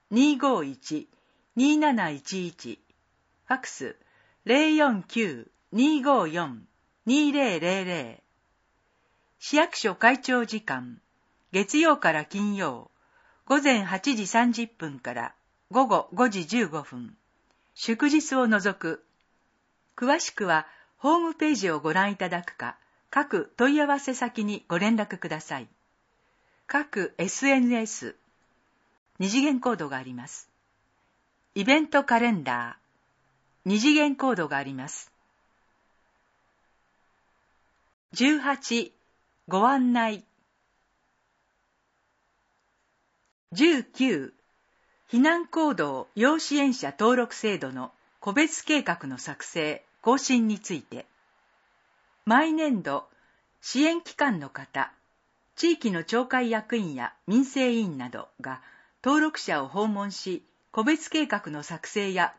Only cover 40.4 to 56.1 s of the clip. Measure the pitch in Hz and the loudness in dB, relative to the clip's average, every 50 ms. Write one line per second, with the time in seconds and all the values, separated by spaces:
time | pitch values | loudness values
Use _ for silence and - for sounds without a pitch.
40.4 | _ _ _ _ _ _ _ _ _ _ _ _ _ _ _ _ _ _ _ _ | _ _ _ _ _ _ _ _ _ _ _ _ _ _ _ _ _ _ _ _
41.4 | _ _ _ _ _ _ _ _ _ _ _ _ _ _ _ _ _ _ _ _ | _ _ _ _ _ _ _ _ _ _ _ _ _ _ _ _ _ _ _ _
42.4 | _ _ _ _ _ _ _ _ _ _ _ _ _ _ _ _ _ _ _ _ | _ _ _ _ _ _ _ _ _ _ _ _ _ _ _ _ _ _ _ _
43.4 | _ _ 170 196 294 349 311 247 226 - - - 262 254 185 143 131 127 - _ | _ _ 0 4 4 4 4 2 0 -6 -2 0 0 2 2 0 -4 -8 -12 _
44.4 | _ _ _ _ _ _ _ _ _ _ _ _ _ _ 240 240 277 311 339 349 | _ _ _ _ _ _ _ _ _ _ _ _ _ _ 2 4 4 4 4 2
45.4 | 330 - - 320 311 294 226 165 147 143 131 127 - - _ 208 233 285 320 320 | -2 -4 -2 0 0 0 0 0 -2 -2 -4 -6 -10 -10 _ 2 2 2 2 2
46.4 | - - 285 294 277 269 247 - - 139 - - 208 233 254 254 233 226 - - | 0 0 0 2 2 2 0 0 -4 -8 -2 2 2 4 4 2 0 -2 -6 -4
47.4 | - 214 196 156 143 131 131 127 131 - - _ _ _ _ _ - 202 196 285 | -2 -2 -2 -2 -6 -8 -8 -10 -12 -12 -14 _ _ _ _ _ -8 -2 0 0
48.4 | 320 302 - - - - 311 277 - 180 170 - - 135 127 120 - 156 135 - | 0 0 -2 -6 -2 -2 -2 0 0 -2 -4 -4 -8 -10 -10 -10 -10 -12 -12 -12
49.4 | - - - 165 151 151 147 - - _ _ _ - 226 262 269 - - 254 240 | -14 -8 -4 -4 -2 -2 -4 -8 -12 _ _ _ 2 2 2 2 2 2 2 2
50.4 | 226 214 208 - - - 180 131 - _ - 180 - _ _ _ _ _ _ _ | 4 2 -2 -4 -6 -8 -8 -8 -8 _ -14 -16 -16 _ _ _ _ _ _ _
51.4 | _ _ _ _ _ _ _ _ _ _ _ _ _ _ _ _ _ 214 233 269 | _ _ _ _ _ _ _ _ _ _ _ _ _ _ _ _ _ 4 4 4
52.4 | 320 320 311 320 311 294 240 185 147 143 143 - - - _ _ _ _ _ _ | 4 4 2 0 0 0 0 -2 -2 -4 -6 -6 -6 -10 _ _ _ _ _ _
53.4 | _ _ _ _ - - - 254 302 330 339 339 - - - - 294 269 202 156 | _ _ _ _ -12 -4 0 2 2 2 2 -2 -6 -10 -4 -2 0 0 0 -2
54.4 | 139 139 - 131 135 - - 139 131 - - _ _ _ _ _ _ _ _ _ | -6 -10 -12 -14 -16 -8 -4 -4 -4 -4 -8 _ _ _ _ _ _ _ _ _
55.4 | _ _ _ - 320 349 330 330 - 214 180 165 160 - | _ _ _ 0 0 2 2 2 0 -2 -2 -2 -4 -2